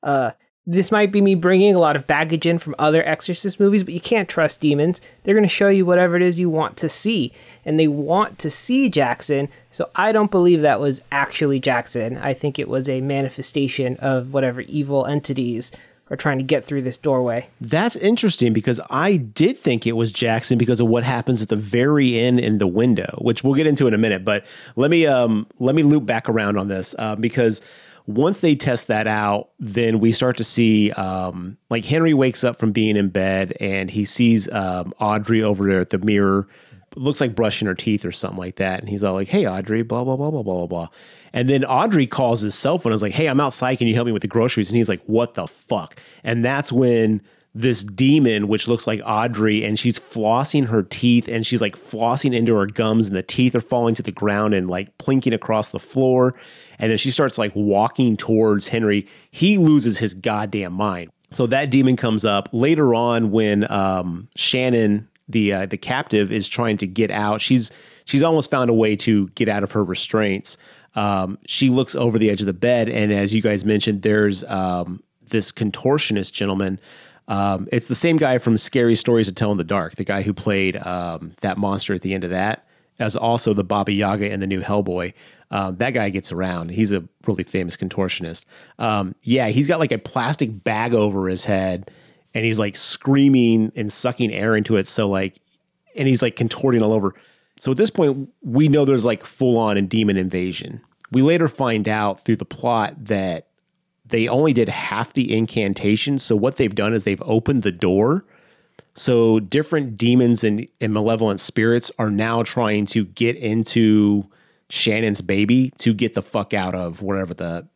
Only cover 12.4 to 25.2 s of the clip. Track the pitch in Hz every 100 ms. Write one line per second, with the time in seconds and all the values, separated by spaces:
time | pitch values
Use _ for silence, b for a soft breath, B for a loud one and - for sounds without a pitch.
12.4 | 147 139 - 131 135 131 135 139 135 -
13.4 | 123 147 139 - 127 127 135 131 123 139
14.4 | 131 123 - 151 139 139 127 147 - 131
15.4 | 120 117 123 B B B _ 131 151 135
16.4 | 131 147 - 143 127 123 151 131 123 117
17.4 | - _ 117 151 226 - 196 233 214 -
18.4 | 120 110 107 117 - 127 175 190 117 -
19.4 | 175 - - 120 117 113 113 98 120 113
20.4 | - 120 117 120 117 120 120 123 117 120
21.4 | 107 107 104 120 131 151 131 117 123 123
22.4 | 117 107 98 90 123 101 95 - 120 117
23.4 | 131 139 156 143 131 107 113 95 95 104
24.4 | - B B - 139 170 156 131